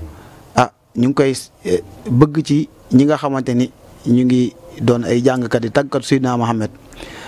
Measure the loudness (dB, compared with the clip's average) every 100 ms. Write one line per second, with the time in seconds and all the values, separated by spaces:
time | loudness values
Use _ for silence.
0 | -16 -18 -20 -20 -4 0 0 -2 _ -2
1 | 0 2 0 -2 -10 _ -2 -2 -2 -14
2 | -2 2 4 2 -2 -2 -2 -10 0 2
3 | 4 0 -2 -4 -2 -2 -2 -6 -20 -12
4 | 0 2 2 2 0 -4 -20 -4 0 0
5 | 0 0 2 0 -2 -2 0 -2 -2 -4
6 | -2 0 0 0 0 -2 -4 -8 -20 -20
7 | -18 -18